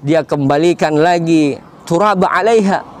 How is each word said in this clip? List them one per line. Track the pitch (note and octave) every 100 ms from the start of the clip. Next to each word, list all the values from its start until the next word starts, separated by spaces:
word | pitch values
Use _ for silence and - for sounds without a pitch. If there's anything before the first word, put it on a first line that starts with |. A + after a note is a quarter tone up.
dia | C#3 D#3+ D3
kembalikan | D3+ C#3 C#3+ E3+ E3+ D#3+ D3+
lagi | D#3+ F3 E3 E3 D3 B2+ - - -
turaba | E3+ G#3 G3 F#3
'alaiha. | F3 G3 A#3 G3 F3+ - -